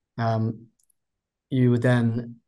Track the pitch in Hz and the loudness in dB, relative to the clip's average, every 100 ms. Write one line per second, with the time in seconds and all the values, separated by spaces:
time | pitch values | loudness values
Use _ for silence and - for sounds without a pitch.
0 | _ - 113 113 110 - - _ _ _ | _ -6 -2 -2 -2 -6 -16 _ _ _
1 | _ _ _ _ - 131 123 120 123 123 | _ _ _ _ -6 0 2 2 2 2
2 | 117 113 - - | 0 -2 -8 -14